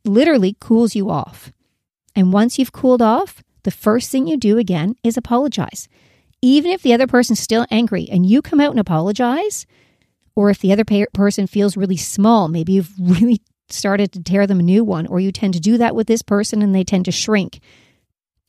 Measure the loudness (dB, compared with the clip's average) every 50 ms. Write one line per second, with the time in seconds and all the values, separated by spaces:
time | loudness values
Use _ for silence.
0 | -4 0 2 2 4 4 4 2 2 0 -2 -4 -4 0 2 2 2 0 -2 -4
1 | -4 -4 -4 -6 -6 -10 -14 -20 -20 -20 -20 _ _ _ _ _ _ _ _ _
2 | _ _ -2 0 2 2 2 2 2 0 0 -2 -4 -4 -4 -2 0 2 2 4
3 | 4 2 2 0 -2 -6 -10 _ _ _ _ _ -8 -8 -6 -4 -2 0 0 0
4 | -2 -4 -4 -2 -2 -2 -2 -2 0 0 2 2 0 -2 -2 -2 -2 -4 -4 -4
5 | -4 -4 -4 -4 -4 -2 -2 0 -2 -2 -4 -6 -6 -8 -8 -14 -20 -20 _ _
6 | _ _ _ _ _ _ _ _ 2 2 4 4 2 0 -2 -2 2 2 2 2
7 | 2 2 2 2 2 2 -2 -4 -4 -2 -2 -2 -2 0 0 0 0 0 -2 -4
8 | -4 -2 0 0 2 4 2 2 2 2 0 2 2 2 0 -2 -2 -2 -2 -2
9 | -2 -2 -2 -2 -2 -2 -2 -2 -4 -4 -6 -8 -14 _ _ _ _ _ _ _
10 | _ _ _ _ _ _ -2 0 2 2 2 2 2 2 2 2 2 0 0 0
11 | -2 -2 -2 0 0 0 0 -2 -4 -2 -2 0 0 0 -2 -2 -4 -4 -4 -4
12 | -6 -6 -2 0 2 4 4 4 2 0 -2 -4 -2 0 0 0 0 -2 -6 -4
13 | 0 2 2 4 4 2 2 0 _ _ _ _ _ -16 -10 -6 -4 -2 0 0
14 | -2 -2 -4 -8 -6 -2 0 2 2 2 2 2 2 2 2 2 2 0 -2 -4
15 | -4 -4 -4 -2 -2 -4 -4 -2 -2 -2 -2 0 0 2 2 2 2 0 0 -2
16 | -2 -2 -2 -2 -2 -2 -2 -2 -2 -2 -2 -2 0 0 0 0 0 0 -2 -2
17 | -2 -2 -4 -4 -2 -2 -2 -2 -2 -4 -8 -16 _ _ _ _ _ _ _ _
18 | _ _ _ _ _ _ _ _ _